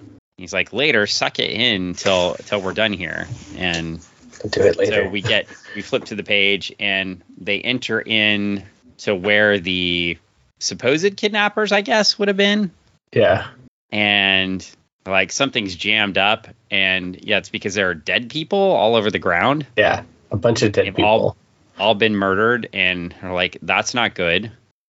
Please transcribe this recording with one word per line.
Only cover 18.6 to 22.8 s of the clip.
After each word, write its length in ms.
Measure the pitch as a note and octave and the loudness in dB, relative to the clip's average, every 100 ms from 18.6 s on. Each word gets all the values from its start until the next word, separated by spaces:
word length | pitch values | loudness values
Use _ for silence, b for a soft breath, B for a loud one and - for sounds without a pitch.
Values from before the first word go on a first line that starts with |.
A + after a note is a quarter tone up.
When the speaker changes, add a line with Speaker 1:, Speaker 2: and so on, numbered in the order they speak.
| G3 D#3 G#2+ A#2 | 2 4 4 4
Speaker 1:
over 140 | G#2 | 2
the 80 | F#2 | 0
ground. 460 | F#2 E2+ A2+ D3+ C#3 - | 0 2 2 0 -2 2
Speaker 2:
Yeah, 280 | F#2+ - - _ _ | 2 2 -6 _ _
a 60 | G#2 | 0
bunch 240 | A#2+ A2+ | 0 2
of 100 | A2 | 2
dead 140 | G#2 G2 | 2 0
Speaker 1:
They've 100 | F#2+ | 0
Speaker 2:
people. 140 | G#2+ | 2
Speaker 1:
all, 280 | A2 G#2 - _ _ _ - | 4 2 -4 _ _ _ -2
all 180 | G2+ G#2+ | 0 2
been 200 | A2 G#2 | 2 2
murdered, 540 | G2 F#2+ A2+ A#2+ A2 | 2 2 2 0 -4
and 420 | G2 | -2